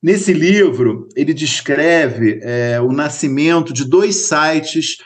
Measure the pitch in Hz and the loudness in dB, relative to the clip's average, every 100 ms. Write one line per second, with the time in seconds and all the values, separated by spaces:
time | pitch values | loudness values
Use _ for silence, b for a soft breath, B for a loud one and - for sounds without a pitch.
0 | 160 196 190 160 170 202 180 123 113 - | 0 2 2 2 4 4 4 2 0 -2
1 | - 127 147 147 147 - - 143 160 170 | -6 -4 -2 -2 -4 -4 -2 0 2 2
2 | 139 113 110 107 117 123 123 120 123 139 | 0 0 0 0 -4 -4 -2 0 0 -2
3 | 147 - 147 135 160 170 - 131 131 180 | -4 -4 -4 0 2 2 0 -4 0 2
4 | 208 190 - 151 156 160 156 165 156 - | 2 -2 -2 0 0 0 -2 -4 -4 -8